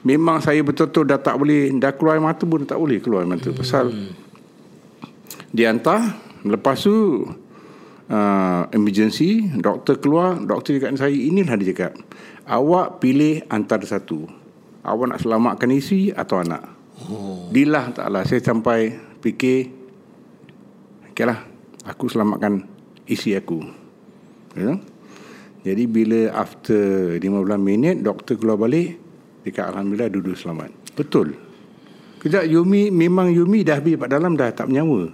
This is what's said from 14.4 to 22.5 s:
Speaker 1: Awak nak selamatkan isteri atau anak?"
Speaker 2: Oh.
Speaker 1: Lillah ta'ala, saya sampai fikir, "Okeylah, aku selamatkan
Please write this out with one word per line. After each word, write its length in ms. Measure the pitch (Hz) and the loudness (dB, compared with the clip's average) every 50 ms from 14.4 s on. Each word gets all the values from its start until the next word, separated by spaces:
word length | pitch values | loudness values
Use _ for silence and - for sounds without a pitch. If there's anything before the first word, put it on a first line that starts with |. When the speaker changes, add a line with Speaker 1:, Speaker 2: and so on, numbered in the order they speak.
| - - _ - - - - - | -20 -20 _ -20 -20 -20 -20 -12
Speaker 1:
Awak 260 | - - 104 113 127 | -6 -4 -2 -2 -2
nak 140 | 123 - - | -2 -4 -4
selamatkan 480 | - 117 113 110 117 120 101 101 - 123 | -2 0 2 2 2 2 0 0 0 2
isteri 400 | 131 143 139 - 202 190 190 202 | 2 0 0 0 0 2 2 0
atau 260 | - - 92 - - 92 | -2 -4 -4 -2 -2 -2
anak?" 300 | 87 85 85 - - - - - - - - - | -2 -2 -6 -8 -10 -16 -20 -20 -20 -20 -20 -18
Speaker 2:
Oh. 480 | - 78 104 110 101 98 95 90 90 87 | -14 -12 -12 -10 -10 -10 -12 -12 -10 0
Speaker 1:
Lillah 400 | 104 123 143 147 151 147 123 123 | 2 2 4 4 2 0 -2 -4
ta'ala, 340 | 120 - 98 101 101 95 92 | -8 -8 -6 -4 -2 -2 0
saya 160 | - 131 123 | 0 -2 0
sampai 520 | 120 131 117 113 110 123 117 113 113 110 123 120 - - - - | 0 0 -2 0 0 0 2 2 0 -2 -4 -10 -18 -20 -20 -6
fikir, 540 | - 117 104 - 131 127 127 131 127 127 - - - - - - - - - - - - - - - - - - - - - - - - - - - - | -6 -6 -4 0 0 2 2 0 0 -4 -10 -20 -20 -20 -20 -20 -20 -20 -20 -20 -20 -20 -20 -20 -20 -20 -20 -20 -20 -20 -20 -20 -20 -20 -20 -20 -20 -18
"Okeylah, 300 | - - 113 120 117 107 - - - - - - - - - | -6 -2 -2 -2 -2 -4 -8 -18 -20 -20 -20 -20 -20 -20 -16
aku 200 | - - - - | -16 -10 -8 -8
selamatkan 580 | 117 - 113 107 104 101 - - 104 | -4 -2 0 0 0 0 0 0 0